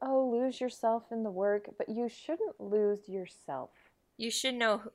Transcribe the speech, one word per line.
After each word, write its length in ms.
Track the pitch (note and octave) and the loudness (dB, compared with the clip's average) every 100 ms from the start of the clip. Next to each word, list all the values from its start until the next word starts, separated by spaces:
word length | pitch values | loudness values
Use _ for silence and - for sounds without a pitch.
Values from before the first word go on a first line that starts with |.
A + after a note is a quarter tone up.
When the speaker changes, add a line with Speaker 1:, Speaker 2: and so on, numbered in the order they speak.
Speaker 1:
"Oh, 280 | C4 C4+ C4 | 0 2 4
lose 300 | A#3 C4 B3 | 2 0 0
yourself 440 | B3+ - A3+ A#3 A3+ | -4 0 0 0 -2
in 120 | A#3 | -4
the 80 | A3 | -4
work," 380 | F#3 G3+ G#3 G3+ - | 0 2 2 -2 -8
but 100 | - | -6
you 220 | A3+ A#3+ | -2 -4
shouldn't 500 | - - E4 A4 - | -4 -6 -2 -2 -4
lose 480 | G3+ G#3 G#3 G#3 G#3 | 0 2 4 2 -4
yourself. 640 | F#3+ F3+ - - C3+ B2 _ _ _ _ - | -8 -8 -12 -8 -8 -8 _ _ _ _ -8
Speaker 2:
You 120 | A3+ | -4
should 260 | - C4 B3 | -2 0 2
know, 260 | A3+ G#3+ A3 | 2 2 -2